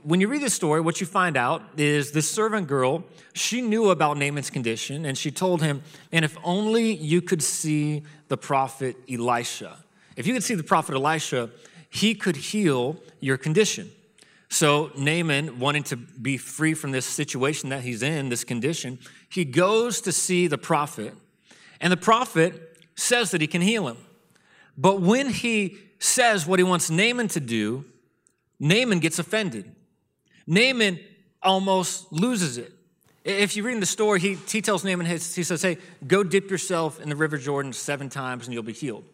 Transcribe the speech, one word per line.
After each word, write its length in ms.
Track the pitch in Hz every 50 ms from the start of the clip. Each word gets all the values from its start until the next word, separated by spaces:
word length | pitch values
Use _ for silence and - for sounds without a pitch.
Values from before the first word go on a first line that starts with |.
when 180 | - 151 165 185
you 80 | 190
read 140 | 214 277 294
the 80 | 285 240
story, 320 | - - 185 151 151 160
what 180 | 160 175 165 -
you 80 | 196
find 300 | - - 196 180 175 147
out 240 | 131 120 131 160 160 - - -
is 340 | 151 147 147 147 147 139 147
this 180 | 147 156 151 -
servant 380 | - 214 214 220 208 214 180
girl, 380 | 135 139 135 127 127 147 170 185 - - - - - _
she 280 | - - - 214 247
knew 280 | 254 220 214 226 226 202
about 280 | 180 151 160 147 147
Naaman's 320 | 147 139 143 143 147 135 -
condition, 560 | - 135 123 113 110 110 - - 135 151 165
and 120 | 143 135
she 140 | - - 156
told 300 | 131 - 185 185 175 165
him, 200 | 156 151 143 135 - - - - - _
"And 140 | - 165 160
if 120 | 151 - - -
only 500 | 170 180 202 214 214 220 233 226 220 214
you 280 | 156 156 151 160 180
could 200 | 175 175 185 165
see 640 | - - - - - 156 151 151 147 151 151 147 151 - - - _
the 100 | _ 139
prophet 600 | 127 - - 143 135 135 135 - - 135 127 - - - -
Elisha. 680 | 127 117 117 120 120 120 120 - - - 107 85 - - - _ _ _ _ _ -
If 120 | - 123
you 60 | 180 254
could 100 | 254 175
see 120 | - 240
the 80 | 170 151
prophet 320 | - 196 160 151 - 147
Elisha, 560 | 135 135 151 160 156 151 - 143 127 117 110 - - - - - - 156 _
he 260 | - - 196 220 220
could 200 | 208 - 196 160
heal 600 | 139 - - - 214 208 160 139 127 120 135 160 - - - _ _
your 160 | - 135 135
condition." 540 | 127 - 156 160 202 208 196 - - 92 - - _ _ _ _ _ - _ _ _ _ _
So 420 | - - 165 147 147 147 151 104 -
Naaman, 600 | 143 139 147 160 175 170 160 143 139 156 156 120 123
wanting 240 | 127 143 147 147 143
to 120 | - 143
be 420 | 120 117 - - 131 113 135 139
free 360 | 120 - - - - 156 160 156
from 180 | 156 - 143
this 140 | 135 131 123
situation 640 | - - - 147 143 - 131 127 143 156 - - 131
that 140 | 135 139 123
he's 200 | 123 120 107 123
in, 260 | 147 165 151 135 131
this 140 | 120 113 -
condition, 560 | - 127 117 110 147 165 - - 127 131 - - - - - _ _
he 160 | - 185 175
goes 560 | 135 120 160 180 196 220 220 233 240 220 -
to 100 | - 196
see 360 | - - - - 185 175 180
the 100 | 170 147
prophet, 560 | 123 - - 170 143 147 139 - - 107 113 - - _ _ _ _ _ _ - - - - - -
and 120 | - 175
the 60 | 180
prophet 800 | 170 - - 220 233 254 247 - 165 160 180 175 - - - - _ _ _ _
says 360 | - - - 247 240 233 170
that 100 | 202 185
he 60 | 151
can 140 | 147 - 170
heal 260 | 175 202 233 220 180
him. 100 | 123 113 - - _ _ _ _ _ _ _ _ _ _ _ _ _ _
But 220 | - 131 190 196 196
when 280 | 175 175 226 262 277 262
he 480 | 208 - - 240 226 214 202 175 - - - _ _ _
says 460 | - - - 247 247 233 214 196 147
what 140 | 165 190 185
he 40 | 180
wants 260 | 185 180 165 - -
Naaman 400 | 160 170 208 233 247 247 233 190
to 100 | - 160
do, 460 | 139 113 117 110 104 104 117 135 147 - _ _ _ _ _ _ _ _ _ _ _ _ _ _
Naaman 400 | 139 151 180 226 254 240 196 170
gets 180 | 151 160 -
offended. 560 | - 170 - - 220 214 170 117 104 92 - - _ _ _ _ _ _ _ _ _ _ _ _ _ _
Naaman 540 | - 160 202 240 262 262 240 220 196 180 143 - - - _ _ _ _ _
almost 680 | - 190 190 190 190 196 190 190 175 - - - - _
loses 460 | 156 156 190 254 254 202 180 143 120
it. 160 | 120 117 - _ _ _ _ _ _ _ _ _ _ _
I-, 40 | 175
if 260 | 196 196 208 190 -
you 80 | 208 202
read 120 | 247 254
in 40 | 220
the 60 | 190
story, 340 | 165 - - 214 214 208 185
he, 160 | 165 196 190 160 - -
he 120 | - 220
tells 220 | 190 220 208 170 185
Naaman, 220 | 196 185 175 170
he, 80 | 170 175
he 300 | 160 165 - - 185 170
says, 180 | - 180 156
"Hey, 160 | - 185 170 - - - - _ 147
go 160 | 131 175 202 208
dip 280 | 170 165 196 196 196
yourself 480 | 190 156 - - 185 165 165 156 - -
in 80 | -
the 80 | 151 147
River 220 | 143 156 151 151
Jordan 340 | 143 127 143 143 139 139 135
seven 380 | 120 - - - 143 135 139 135
times 360 | - 143 131 127 127 120 110
and 80 | 123 120
you'll 100 | 117 110
be 100 | 117 110
healed." 320 | - 156 131 107 101 95 -